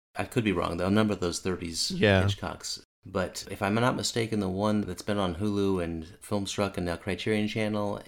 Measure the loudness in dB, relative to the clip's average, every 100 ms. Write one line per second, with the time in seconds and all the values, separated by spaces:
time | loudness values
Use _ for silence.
0 | _ -8 -2 0 2 2 0 0 4 4
1 | 4 2 0 0 -2 -2 -4 -4 -4 2
2 | 6 6 4 0 -6 -8 -8 -10 -12 _
3 | -6 -2 -2 -6 -10 -4 0 2 2 0
4 | -2 -2 0 0 0 0 2 2 0 -4
5 | -4 0 0 0 0 2 2 2 0 -4
6 | -8 -14 -6 -4 -2 -2 -2 -2 -4 -2
7 | -4 -2 0 0 0 -2 -2 0 -2 -4